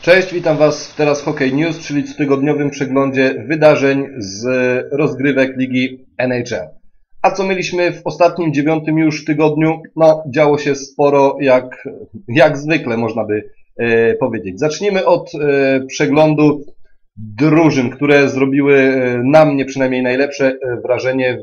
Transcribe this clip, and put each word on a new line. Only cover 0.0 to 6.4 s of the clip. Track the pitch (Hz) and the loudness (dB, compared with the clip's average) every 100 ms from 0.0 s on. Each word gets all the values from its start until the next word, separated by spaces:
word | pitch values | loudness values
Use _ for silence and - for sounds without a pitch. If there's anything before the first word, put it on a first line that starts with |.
Cześć, | - 185 175 | 4 4 4
witam | 170 165 147 | -2 -2 2
Was | 151 151 - | 2 2 -10
w | - | -2
Teraz | 147 143 | 0 0
Hokej | - 131 131 | -2 -2 -2
News, | 135 165 160 | 0 -2 -4
czyli | - 143 | -6 -6
cotygodniowym | 139 - 139 135 139 143 143 | -6 -4 0 0 2 0 -2
przeglądzie | - 135 131 135 127 131 - 117 | -4 -2 0 0 0 0 0 -6
wydarzeń | 156 151 139 139 139 139 - | 2 4 4 2 0 -4 -8
z | 98 98 120 127 123 127 123 | -12 -8 -4 0 0 -2 -4
rozgrywek | 143 - - 139 131 131 127 | -2 -2 0 -2 0 0 -2
ligi | 127 127 127 - - - | -2 -2 -2 -6 -20 -6
N | 127 | -4
H | 123 | -2